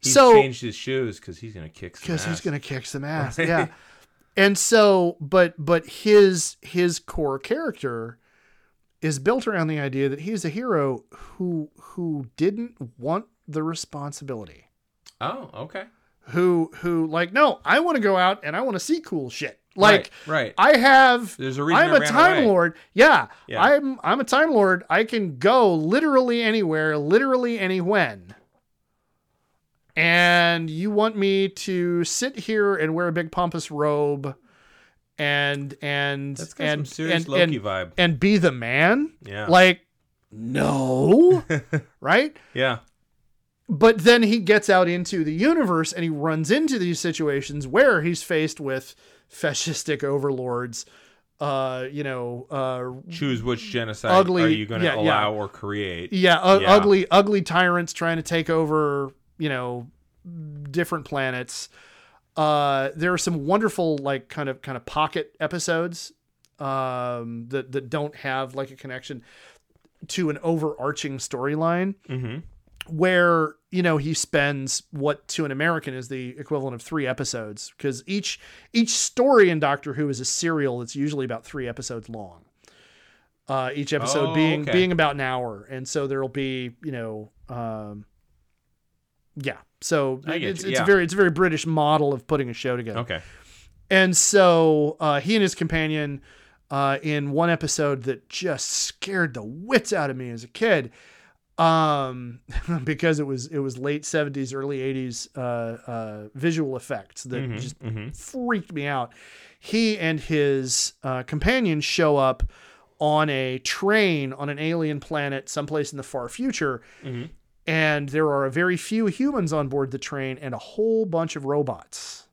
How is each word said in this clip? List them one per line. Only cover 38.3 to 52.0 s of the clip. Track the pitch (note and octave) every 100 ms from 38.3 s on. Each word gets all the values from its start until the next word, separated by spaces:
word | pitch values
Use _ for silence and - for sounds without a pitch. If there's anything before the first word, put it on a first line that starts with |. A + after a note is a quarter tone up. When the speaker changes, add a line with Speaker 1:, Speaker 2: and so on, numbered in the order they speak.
| G#3
Speaker 2:
the | E3+
man? | B2+ A#2 C3 E3 A#3+ D4+ _
Speaker 1:
Yeah. | - G3+ G#3+
Speaker 2:
Like, | F3+ F#3 F3+ _ _ _ _ _
no. | G#2+ A2+ C3 C#3 C#3 C3 B2+ D3 A3 F4 F#4 -
Speaker 1:
<laughs> | D3+ - D3+ - _
Speaker 2:
Right? | C#3+ F#3+ D4+ - _
Speaker 1:
Yeah. | - C3 A#2 _ _ _ _ _ _ _ _ _
Speaker 2:
But | D#3+ A3+ A3+
then | F3 A#3+
he | A3 A3+
gets | F3 G#3 G#3
out | F#3 F3+
into | F3 F3 F#3+ D3+
the |
universe | D#3 B3 E4+ A#3 E3+ D#3+
and | F3+
he | E3+
runs | D3+ D#3 D#3+ D#3
into | B3 D#4 B3+
these | F3+ E3
situations | F3 D#3+ D3+ C#3 C3+ D3 C3+
where | E3 C#4 F#3+
he's | D#3 E3+
faced | - D#3+ D#3 -
with | C#3 C3 - - _ _ _
fascistic | - D#3+ C#3 - D#3 - C#3+
overlords, | C#3 C#3+ C#3+ C3 B2+ A#2+ B2 A2+ - - _ _ _ _
uh, | D3 C3+ C3 B2+ C3
you | C#3+